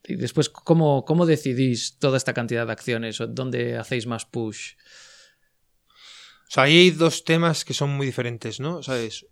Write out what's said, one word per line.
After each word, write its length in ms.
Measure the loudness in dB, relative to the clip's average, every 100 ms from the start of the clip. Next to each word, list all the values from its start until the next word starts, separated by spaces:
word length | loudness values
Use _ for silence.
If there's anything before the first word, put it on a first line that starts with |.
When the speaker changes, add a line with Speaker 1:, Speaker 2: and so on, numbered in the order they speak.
Speaker 1:
y 120 | -10 -6
después, 340 | -2 -2 -2
¿cómo, 560 | -2 0 4 4 2 0
cómo 200 | 2 2
decidís 720 | 2 0 0 0 0 -6 -2
toda 180 | 0 0
esta 160 | -2
cantidad 320 | -4 -2 -2 -4
de 80 |
acciones? 460 | -6 -4 -4 -4 -8
¿O 60 | -8
dónde 500 | -6 -6 -4 -4 -6
hacéis 280 | -6 -6 -6
más 200 | -8 -8
push? 500 | -8 -6 -8 -14 -18 _ -20 -20 -20 _ _ _ _ _ _ _ _ -20 -20 -20 _ -2
Speaker 2:
O 40 |
sea, 120 | 2
ahí 140 | 6 8
hay 140 | 8
dos 320 | 6 2 0
temas 420 | 0 2 2 0 -4
que 80 |
son 160 | -4 -2
muy 160 | -2 -2
diferentes, 540 | -4 -6 -6 -10 -8
¿no? 240 | -8 -8
¿Sabes? 420 | -6 -6 -6 -10 -18